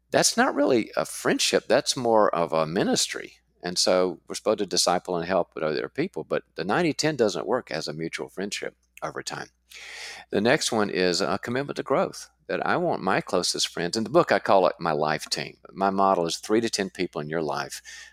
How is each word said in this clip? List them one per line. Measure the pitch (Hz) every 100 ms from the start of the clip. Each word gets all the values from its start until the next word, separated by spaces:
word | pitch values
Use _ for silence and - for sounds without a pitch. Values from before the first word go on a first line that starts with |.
| _
that's | 143 - -
not | 269 269
really | 285 120 - -
a | 78
friendship. | - 135 269 - 90 -
That's | 120 - 139
more | 120 110 104 85
of | 85
a | 80 78
ministry. | 95 202 247 - - - - _ _
And | 87 90
so | 107 92 92 80 -
we're | 90
supposed | 101 110
to | 92
disciple | 87 - 90 - 87
and | 85
help | 95 - -
other | 78 69 64
people, | - 180 - 73
but | - - -
the | 160
ninety | 135 170
ten | - 160 143
doesn't | 107 87 57
work | 120 -
as | 78 78
a |
mutual | 76 82 - 69
friendship | - 101 - - - _ -
over | - -
time. | - 71 - _ _ - - - - - -
The | 104
next | 113 156 -
one | 113 104
is | 90 90 85
a | 78 101
commitment | - 123 143 -
to |
growth, | - 147 - - - _ -
that | 92 -
I | 131
want | 175 107
my | 90 127
closest | - 92 87 - -
friends. | 85 87 113
In |
the | 107
book, | 139 -
I | 101
call | - 98 87
it | -
my | 82
life | 73 76 76 -
team. | - 71 - -
My | 60 98
model | 98 98 92 82
is | -
three | - 110
to | 113
ten | - 95
people | - 87 78
in | 76
your | 82
life | 73 143 139 - - - -